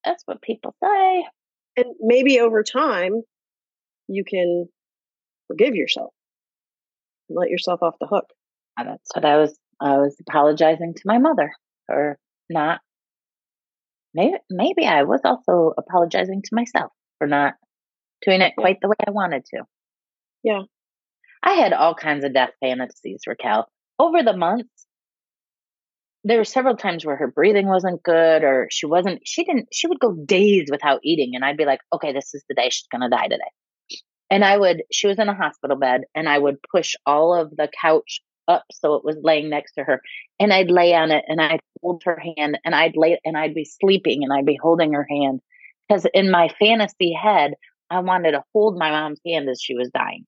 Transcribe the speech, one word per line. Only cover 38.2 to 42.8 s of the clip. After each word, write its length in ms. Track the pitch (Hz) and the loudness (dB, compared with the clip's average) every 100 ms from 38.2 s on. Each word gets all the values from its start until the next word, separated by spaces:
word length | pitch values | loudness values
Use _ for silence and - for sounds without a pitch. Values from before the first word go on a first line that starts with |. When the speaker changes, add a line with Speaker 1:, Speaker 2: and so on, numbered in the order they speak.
| _ _ - | _ _ 0
Speaker 1:
up 160 | 175 _ | 0 _
so 220 | - 151 | -4 -2
it 100 | 147 | 0
was 120 | - 156 | -2 -4
laying 260 | 147 156 151 | 0 0 -2
next 220 | 147 - | -6 -8
to 100 | - | -8
her. 160 | 139 127 - - - - | -4 -4 -6 -20 -20 -2
And 120 | 208 | 2
I'd 180 | 190 180 | 2 4
lay 240 | 180 175 | 4 6
on 160 | 170 160 | 4 2
it 140 | 151 - | 0 -2
and 120 | 160 | -2
I'd 200 | 156 160 _ - | 0 -2 _ -10
hold 220 | 180 170 | -8 -4
her 160 | - 160 170 151 | -4 -6 -8 -6
hand 220 | 147 147 | -6 -4
and 100 | 165 | -2
I'd 220 | 151 | 0